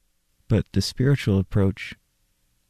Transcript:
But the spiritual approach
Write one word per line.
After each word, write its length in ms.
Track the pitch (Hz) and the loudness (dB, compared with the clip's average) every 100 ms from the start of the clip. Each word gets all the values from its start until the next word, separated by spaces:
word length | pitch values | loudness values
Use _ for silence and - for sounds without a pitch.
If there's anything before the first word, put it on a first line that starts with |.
| _ _ _ _ _ | _ _ _ _ _
But 160 | 110 - | 0 0
the 100 | 95 | -2
spiritual 580 | - - 131 143 - 95 | -4 -2 0 0 2 0
approach 560 | 95 107 98 - - - _ _ _ _ _ _ _ | 0 0 0 -2 -12 -18 _ _ _ _ _ _ _